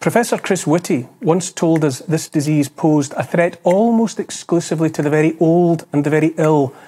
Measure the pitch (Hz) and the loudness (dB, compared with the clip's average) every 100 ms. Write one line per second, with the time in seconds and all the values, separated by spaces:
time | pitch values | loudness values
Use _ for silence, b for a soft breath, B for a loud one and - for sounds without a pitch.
0 | - 233 233 220 - 185 - 170 175 135 | -2 0 0 -2 -2 -4 0 -2 0 -4
1 | 123 - 185 180 180 - 170 165 151 127 | -4 -6 -2 0 -2 -2 0 2 0 -2
2 | - 160 - 156 143 151 139 - 160 151 | -4 -4 -2 -4 0 0 0 -2 2 2
3 | 139 - - 170 175 - 180 190 233 226 | 0 -4 -4 0 -2 -2 0 2 2 2
4 | 226 - 175 - - 170 165 160 160 156 | 0 -4 -10 -12 -4 -4 -2 -2 -2 0
5 | 147 151 156 160 160 170 170 165 - 147 | 0 2 2 2 2 4 2 0 -2 -2
6 | 147 156 156 160 156 151 131 B | 0 2 0 0 2 2 0 B